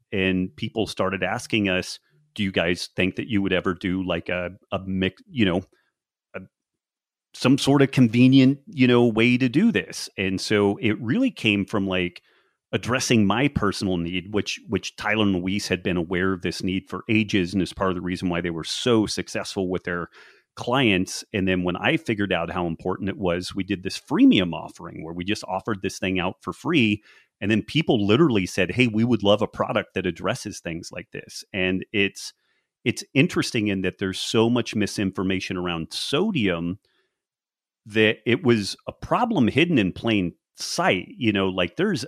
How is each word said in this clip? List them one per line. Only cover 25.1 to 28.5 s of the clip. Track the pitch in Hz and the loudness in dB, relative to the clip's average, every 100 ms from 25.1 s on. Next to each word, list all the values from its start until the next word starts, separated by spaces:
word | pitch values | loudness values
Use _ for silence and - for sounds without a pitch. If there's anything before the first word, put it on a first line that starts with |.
we | 87 | -6
just | 90 104 - | -4 -4 -4
offered | 92 120 101 | -6 -4 -4
this | 98 - | -4 -4
thing | 95 92 | -2 0
out | 90 - | -2 -4
for | 95 | -10
free. | - 139 170 110 104 - - _ _ | -6 0 4 4 2 -4 -20 _ _
And | 98 | 0
then | 110 | 0
people | - 151 160 131 101 | 0 -2 0 2 4
literally | 117 165 107 | 4 4 2
said, | 90 | 0